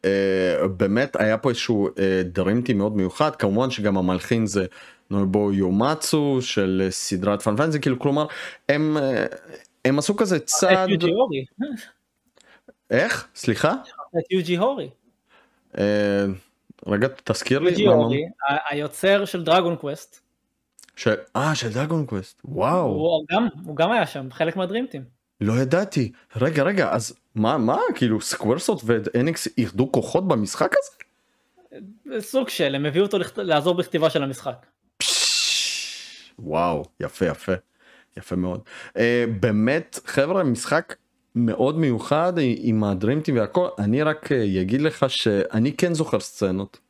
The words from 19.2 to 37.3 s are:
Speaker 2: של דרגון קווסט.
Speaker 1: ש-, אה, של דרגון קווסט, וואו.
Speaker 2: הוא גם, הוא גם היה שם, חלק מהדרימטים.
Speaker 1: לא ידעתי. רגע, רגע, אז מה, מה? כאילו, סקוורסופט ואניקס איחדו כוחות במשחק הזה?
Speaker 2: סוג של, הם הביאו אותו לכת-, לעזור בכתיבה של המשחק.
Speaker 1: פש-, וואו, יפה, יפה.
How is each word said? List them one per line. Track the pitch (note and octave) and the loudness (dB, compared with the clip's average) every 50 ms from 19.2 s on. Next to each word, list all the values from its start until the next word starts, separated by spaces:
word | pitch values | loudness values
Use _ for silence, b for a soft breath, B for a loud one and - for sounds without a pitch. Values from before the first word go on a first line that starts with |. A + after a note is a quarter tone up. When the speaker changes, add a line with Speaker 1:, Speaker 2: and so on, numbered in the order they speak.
| G3+ | 0
Speaker 2:
של | - - E3+ E3 | -2 -6 -4 2
דרגון | D#3 E3 F#3 E3+ E3+ E3+ | 4 4 4 4 2 -4
קווסט. | - - C#3+ C#3 - - _ - _ _ _ _ _ _ _ _ _ _ _ _ - - _ _ | -4 -6 -8 -10 -10 -14 _ -20 _ _ _ _ _ _ _ _ _ _ _ _ -20 -20 _ _
Speaker 1:
ש-, | - - A#2 G#2+ - - - _ | -2 0 0 0 0 -2 -6 _
אה, | - C#3 D#3 D3+ | -2 0 0 0
של | - B2+ A2+ | -2 -4 -4
דרגון | G#2 B2 C#3+ D3+ E3+ D#3+ D3 | -2 -2 -2 0 -2 -2 -2
קווסט, | A#2+ A2 F#2+ F#2 - - _ - | -2 -4 -6 -6 -8 -18 _ -16
וואו. | - - F2 G2+ B2+ E3+ F#3 E3 | -10 -4 0 0 2 2 2 0
Speaker 2:
הוא | B2 G2 D3 D#3 E3+ E3+ D#3 D#3 - | 0 -2 0 0 2 0 0 0 0
גם, | F3 G#3 A#3+ A3+ - D3 F#3 | 0 0 0 0 -4 -8 -12
הוא | E3 D3+ | -10 -2
גם | C#3+ E3 F#3+ | 0 0 2
היה | A#3 A#3 F3 | 2 0 0
שם, | - - C#3+ C3 C3 | -2 -4 -10 -12 -12
חלק | B2 - D#3+ E3 E3 | -4 -4 -4 -2 -2
מהדרימטים. | F#3+ F#3 F3 G3 A#3 C4 - - C#3 C3 - _ _ _ _ _ _ | -4 -4 -4 -4 -6 -6 -6 -10 -14 -14 -16 _ _ _ _ _ _
Speaker 1:
לא | G2+ G#2 A2+ | 0 0 2
ידעתי. | B2 C3+ C3 E3 F3+ G#3 G3 - D3 B2 - b b b b - | 2 2 2 2 0 0 0 0 -2 -2 -2 b b b b -4
רגע, | A2 B2+ D3+ D#3+ D3 C#3 | 0 0 0 2 2 0
רגע, | F3 G#3 F#3+ D3 F#2 | 2 2 2 0 2
אז | F2+ A2+ A2 - - _ _ _ _ | 0 -2 -4 -6 -12 _ _ _ _
מה, | G#2+ G#2+ A2+ D3 | 0 2 2 2
מה? | D3 A2 A2+ D3 - A#4+ - - | 2 2 2 2 2 0 -2 0
כאילו, | - C#3 A#2 A2 G#2 | 0 2 2 2 0
סקוורסופט | - - - - - G#2 B2 E3+ - - C3+ B2+ A2+ | -2 -6 -8 -2 0 0 0 2 0 -2 -2 -2 2
ואניקס | A2 A#2+ A2 - A#2 - A#2+ B2+ D#3+ D#3+ - - A2 - | 0 0 2 0 -2 0 0 0 0 -2 -4 -6 -4 -2
איחדו | - A#2 F#2 - G2 C3 C3+ | -2 -2 -2 0 0 0 2
כוחות | - B2 - - - E3+ F#3+ | 2 0 0 2 -2 -2 2
במשחק | F#3 D3 A2 G#2 F#2+ - - - - - C#5+ | 2 0 0 0 -2 -2 -2 0 2 2 0
הזה? | C#5 - _ _ - _ _ _ _ _ _ _ _ _ _ F#4 F4+ _ - - G3+ F#3+ G#3+ _ _ C#4+ C4 A3 | 0 -2 _ _ -20 _ _ _ _ _ _ _ _ _ _ _ _ _ -20 -20 -18 -20 -20 _ _ -8 -8 -8
Speaker 2:
סוג | G3+ - - C4 B3+ - | -6 0 0 0 0 0
של, | - - E3 C#3 C3+ | -2 0 0 0 0
הם | C#3 C#3+ | 0 -2
הביאו | D3+ C3+ F3 G3+ | 0 2 2 2
אותו | G3+ - | 2 0
לכת-, | F#3+ E3+ - - | -2 -2 -4 -6
לעזור | - G3+ F3+ D#3 D3 C#3+ F3+ F3 | -6 0 2 2 2 2 2 0
בכתיבה | F3 E3+ - - E3 D#3 D#3 | 0 -2 -2 0 0 0 2
של | - D#3 C#3 | 2 0 -2
המשחק. | C#3 C3 - - C3+ A2+ - _ _ _ _ _ _ _ | -2 -6 -6 -8 -10 -10 -10 _ _ _ _ _ _ _
Speaker 1:
פש-, | _ - - - - - - - - - - - - - - - - - - - - - - - - - - _ - | _ -2 -2 0 0 0 0 0 0 0 0 0 -2 -2 -4 -4 -6 -8 -10 -12 -16 -18 -18 -20 -20 -20 -20 _ -14
וואו, | A#2 D#2 D2+ - E3+ F3 E3 - - - _ _ | -8 -2 0 0 2 0 0 -2 -6 -10 _ _
יפה, | - C#3 - - F#2+ | -10 -10 -4 -2 -2
יפה. | E2+ | -2